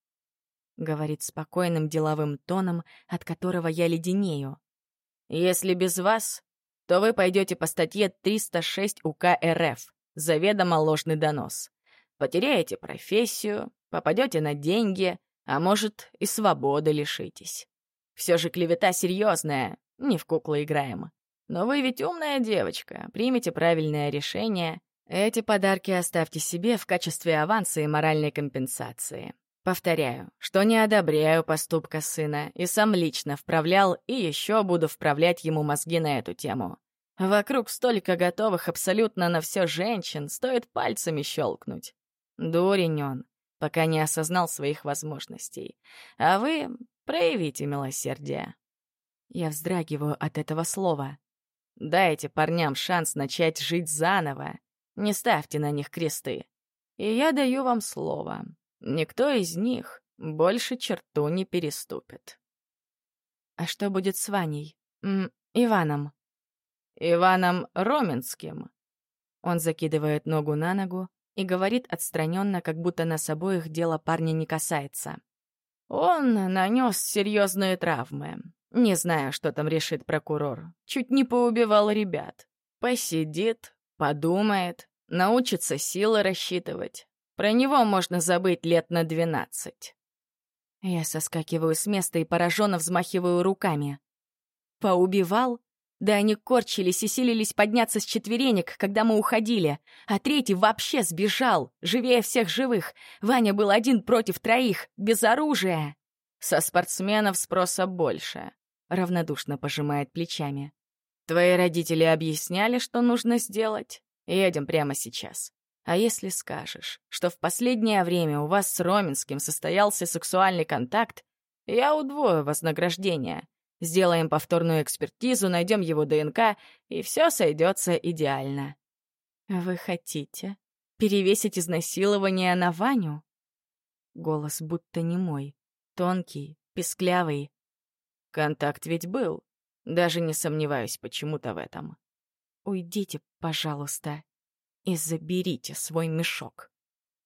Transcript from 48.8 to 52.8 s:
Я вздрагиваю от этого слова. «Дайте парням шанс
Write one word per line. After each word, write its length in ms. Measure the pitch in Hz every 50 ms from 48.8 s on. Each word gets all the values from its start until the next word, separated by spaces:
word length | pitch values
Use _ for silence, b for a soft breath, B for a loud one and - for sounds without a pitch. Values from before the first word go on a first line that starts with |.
| _ _ _ _ _ _ _ _ _ _
Я 200 | - 180 170 156
вздрагиваю 680 | 151 151 156 175 185 175 160 - 151 143 147 151 147 - -
от 140 | 151 -
этого 260 | 151 151 - 156 160 165
слова. 540 | - - 202 190 180 160 143 139 135 143 - _ _ _ _ _ _ _ _ _ _ _
«Дайте 540 | - - 151 160 180 190 170 151 - - 139
парням 460 | - 151 156 156 165 175 165 147 139
шанс 400 | -